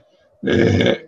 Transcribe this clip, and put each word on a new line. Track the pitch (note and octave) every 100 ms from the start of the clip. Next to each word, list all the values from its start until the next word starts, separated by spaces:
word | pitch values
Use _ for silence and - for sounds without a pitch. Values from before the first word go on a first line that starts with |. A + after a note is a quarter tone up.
| _ _ _ - -
e, | C3+ - G2 A#2 A2+